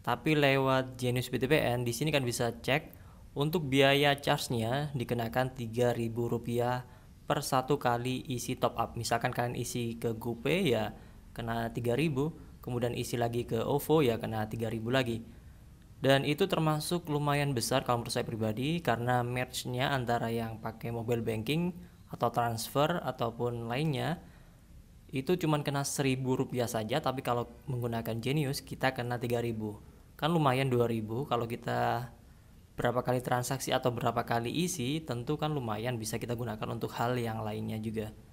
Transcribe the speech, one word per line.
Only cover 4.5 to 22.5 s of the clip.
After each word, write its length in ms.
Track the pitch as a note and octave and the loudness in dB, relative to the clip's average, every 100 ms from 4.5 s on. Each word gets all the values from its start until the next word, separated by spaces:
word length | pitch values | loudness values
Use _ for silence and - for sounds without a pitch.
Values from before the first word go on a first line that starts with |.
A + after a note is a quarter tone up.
| A#2+ A2+ C3 D3 C#3 | -2 0 0 -2 -4
dikenakan 560 | A#2 A#2+ A#2 A#2+ C3 | -2 -2 0 0 0
tiga 400 | C3 A#2 A2+ A#2+ | -2 -6 2 2
ribu 400 | A#2 A#2 A#2 A#2+ | 2 -2 -2 -2
rupiah 560 | A#2 A#2 A#2+ A#2+ B2 - - - - - | -2 -2 0 0 -2 -6 -18 -20 -20 -2
per 160 | D3 | -2
satu 320 | C#3+ C3+ C3 C#3+ | 2 0 2 2
kali 480 | B2+ A#2+ A#2+ B2+ - | 4 2 0 -4 -4
isi 240 | B2 - B2 | -4 -2 0
top 160 | - - | 0 0
up. 160 | A2+ - | -4 -2
Misalkan 400 | A2+ A#2 B2+ B2 | 0 2 2 0
kalian 160 | A#2+ | -2
isi 480 | A#2+ A#2+ B2 A#2 A#2 | -2 -4 -2 -4 -2
ke 160 | A#2 G#2+ | -2 -2
GoPay 440 | A#2+ A#2 C#3 E3+ | -4 -2 0 2
ya 320 | F#3 A2+ G#2+ - - - - - | 4 2 0 -6 -18 -20 -16 -8
kena 320 | A#2 A#2 A#2 | -4 -2 -2
tiga 180 | A#2+ A#2 A#2+ | -2 0 2
ribu, 400 | E3 C3 D3 - - - | 2 2 0 -2 -16 -14
kemudian 320 | - B2 A#2+ | -6 -2 -2
isi 240 | A#2+ A#2+ A#2+ | -2 -4 0
lagi 240 | A#2 A#2 | 0 0
ke 160 | A#2 A2+ | -2 0
ovo 480 | G#2+ C#3 - D#3 C3+ | 2 0 4 4 6
ya 160 | A2+ | 2
kena 240 | A2 A2 A2 | -2 -2 -4
tiga 240 | A2+ A2+ | -2 -2
ribu 240 | A2 A2 | -2 0
lagi. 480 | C3 B2 A2+ - - - - - - - - | 0 2 -2 -6 -16 -20 -20 -20 -20 -20 0
Dan 240 | C3 C3+ C#3 | 4 6 4
itu 240 | D3 F#3+ | 2 2
termasuk 560 | E3+ D#3 D3+ D3+ F3 E3 | 4 2 2 0 -2 0
lumayan 480 | D3 D3 C#3+ C#3+ | 0 2 2 2
besar 320 | C3 A2 C3 C3 | 0 2 0 2
kalau 160 | A#2+ | 0
menurut 80 | A#2 | 0
saya 160 | B2 A#2 | -2 -2
pribadi, 560 | A2+ A2 G#2+ C3 E3+ | -2 -2 0 0 0
karena 400 | - A2+ A#2+ B2 | 0 0 2 2
match-nya 720 | A#2+ B2 B2 - B2+ B2 C#3 | 2 -2 -4 -6 -4 -2 0
antara 400 | C#3 A#2 A#2 A#2+ | 0 2 0 2
yang 240 | A#2 A2+ A2 | -2 -4 -6
pakai 320 | A2+ A2 A#2+ | -8 -6 -6
mobile 320 | A#2 A2 A#2+ | -4 0 0
banking 480 | A2 A2 A2 D3+ F3 F3 - - - | 0 -2 0 0 0 -4 -14 -20 -16
atau 160 | - A#2+ | -2 0
transfer 640 | A#2+ A#2+ | 2 0